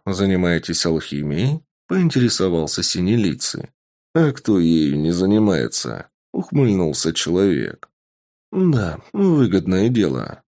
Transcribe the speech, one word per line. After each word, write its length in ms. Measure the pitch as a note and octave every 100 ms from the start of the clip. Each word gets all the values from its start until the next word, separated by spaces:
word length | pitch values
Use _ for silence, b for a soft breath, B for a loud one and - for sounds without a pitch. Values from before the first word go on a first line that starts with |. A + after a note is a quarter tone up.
Занимаетесь 800 | - F#2+ G2 F#2 F2 E2 - E2 E2+
алхимией?» — 760 | D#2+ - C#2+ D2 D2+ B2+ D#3 _ _ -
поинтересовался 960 | F#3+ E3+ C3 A#2+ - F#2+ E2 D#2 -
Синелицый. 880 | F2 - F2+ A#2 F#2+ C2+ - - - _ _ _ _
«А 180 | E3 D#3
кто 260 | - - G2
ею 400 | E2 D#2+ D2+ C#2+
не 140 | D#2+
занимается?» — 960 | F2 F#2+ G#2+ G#2+ D#2+ A#1 - A#1+ - - _ _
ухмыльнулся 800 | - - D3 B2 F#2+ E2 C#2+ E2
человек. 760 | E2 - F2+ G2 D2 G1+ - - _ _ _ _ _ _
«Да, 500 | F#3 F3+ C3 F2+ D#2 -
выгодное 760 | G3+ G3 D3+ A2+ F#2 F#2 F#2 A2
дело». 540 | A#2+ E2 B1+ G1+ - _